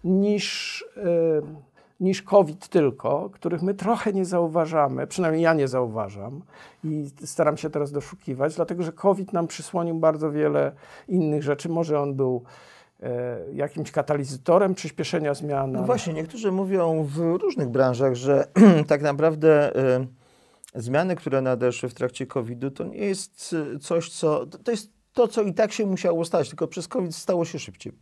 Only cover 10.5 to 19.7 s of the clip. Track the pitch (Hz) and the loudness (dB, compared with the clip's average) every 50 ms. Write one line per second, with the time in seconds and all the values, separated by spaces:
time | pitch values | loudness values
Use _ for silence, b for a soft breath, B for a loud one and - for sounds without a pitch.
10.5 | 147 147 143 139 143 139 B B B B B - 185 185 165 151 151 151 147 139 | 2 2 0 0 -2 -8 B B B B B -2 0 0 2 2 0 0 0 0
11.5 | 147 139 - 170 165 165 170 156 151 147 143 143 139 131 135 127 127 120 123 B | -2 -2 -2 -4 -2 -2 0 0 0 0 0 -2 0 0 0 0 0 -2 -6 B
12.5 | B B B B B B B B B _ - 127 123 120 123 123 120 110 - - | B B B B B B B B B _ -8 -6 -6 -4 -6 -6 -8 -8 -10 -10
13.5 | - 139 139 147 - 170 151 - - 160 147 - 151 143 139 135 139 127 - - | -6 -6 -6 -4 -4 -8 -10 -4 -4 -4 -2 0 -2 -2 -2 -6 -10 -8 2 4
14.5 | 165 185 208 190 185 - - 156 - - 160 - - 170 156 147 143 - 143 147 | 4 6 6 4 0 -2 -4 -10 -6 -6 -6 -2 -2 -2 0 0 -2 -2 -4 -4
15.5 | 143 135 139 135 131 - 185 208 254 - - 175 160 156 160 160 - 226 220 202 | -2 -2 -2 -2 -2 -2 0 0 0 0 0 -4 -4 -4 -6 -8 -8 -4 -2 0
16.5 | 185 190 196 185 196 190 170 165 160 160 156 143 143 156 170 165 170 185 427 392 | 0 0 -2 0 0 2 2 2 2 0 0 -2 -2 0 0 2 2 2 0 0
17.5 | 285 - 147 123 113 123 131 127 123 117 135 135 127 120 123 135 143 139 147 - | 0 0 -2 0 2 4 4 4 4 2 2 2 2 0 2 2 4 4 2 2
18.5 | _ 185 214 208 175 156 151 - 151 143 147 147 143 139 156 165 160 151 147 160 | _ 8 8 8 8 6 4 2 0 0 2 -2 0 2 2 2 2 4 6 6
19.5 | 156 147 147 139 | 6 6 4 2